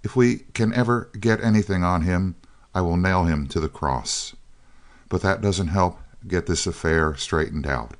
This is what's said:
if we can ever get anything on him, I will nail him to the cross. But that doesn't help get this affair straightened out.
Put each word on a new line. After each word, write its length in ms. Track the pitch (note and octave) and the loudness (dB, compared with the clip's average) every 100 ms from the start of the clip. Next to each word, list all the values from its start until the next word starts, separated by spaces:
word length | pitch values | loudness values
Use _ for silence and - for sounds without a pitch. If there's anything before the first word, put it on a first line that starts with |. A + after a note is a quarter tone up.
if 120 | - B2+ | -2 4
we 300 | B2 A#2+ - | 4 2 -6
can 180 | - A2 | -2 0
ever 360 | A#2+ A#2+ A#2+ - G#2+ | 2 0 0 -2 -4
get 220 | A2+ A2 | 0 2
anything 420 | A2+ G#2+ G2 F#2 | 4 2 2 0
on 200 | F2+ F2+ | 2 2
him, 320 | E2 F2+ F#2+ E2+ - - - F#2 | 0 0 -2 -6 -18 -20 -8 -2
I 60 | |
will 160 | F2 E2+ | 0 2
nail 260 | F#2 F#2 | 2 2
him 240 | E2+ D2+ C#2 | 2 0 -2
to 120 | E2 | -2
the 100 | D#2 | -4
cross. 640 | - D2 B1+ A1+ - - - - - - - - - - | -2 -2 -2 -4 -8 -8 -14 -20 -20 -20 -20 -20 -20 -6
But 140 | F2+ | -2
that 180 | F#2+ F#2+ | 0 0
doesn't 280 | G2+ F#2 E2+ | 0 0 0
help 320 | F#2+ F2+ - - - - | 2 2 0 -20 -20 -4
get 200 | F2+ - | -4 0
this 180 | E2+ - | -2 -2
affair 500 | E2 E2 D#2+ D#2 C#2+ | -4 0 2 0 -2
straightened 520 | - E2+ B1+ D2+ D2 | -4 -2 -2 -4 -4
out. 280 | C2 A1+ - | -4 -6 -16